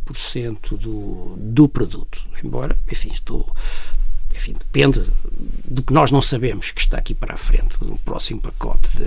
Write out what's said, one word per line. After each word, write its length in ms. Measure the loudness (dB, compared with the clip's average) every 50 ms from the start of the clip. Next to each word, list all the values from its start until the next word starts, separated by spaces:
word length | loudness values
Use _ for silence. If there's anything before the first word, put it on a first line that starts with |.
| -4
por 120 | -6 -6
cento 600 | -8 -8 -8 -8 -6 -6 -6 -8 -6 -4 -4 -4
do, 600 | -4 -4 -4 -6 -6 -6 -6 -6 -4 -6 -6 -6 -6
do 300 | -8 -2 4 4 4 4
produto. 520 | 4 0 -2 -2 -2 -4 -6 -4 -4 -6 -6 -4 -4 -4
Embora, 340 | -4 -2 -4 -4 0 2 2 4 4 2
enfim, 200 | 2 0 0 0
estou, 360 | -2 -4 -2 0 0 0 0 0 0 0 0 0 0 0 2 2 2 4 4 4 4 4 4 2 2
enfim, 200 | 0 -2 -2 -2
depende 460 | -4 -4 -2 0 2 2 4 2 2 2 2 2 2 0 0 -2 -2 -2 -2 -4 -4 -2
do 160 | -2 -2 -2
que 120 | 0 2
nós 180 | 2 2 4 4
não 100 | 2 2
sabemos 520 | 2 0 -2 -2 -2 -4 -4 -4 -6 -8
que 80 | -4 0
está 180 | 2 2 2 0
aqui 160 | -2 -4 -4
para 200 | -4 -4 -6 -6
a 20 |
frente, 420 | -4 2 4 4 4 4 2 0 -2
do 180 | -2 -2 -2 -2 -4
próximo 360 | -4 -4 -4 -4 -6 -6 -6
pacote 500 | -6 -6 -6 -6 -2 0 4 4 6 6 6
de, 80 | 4 4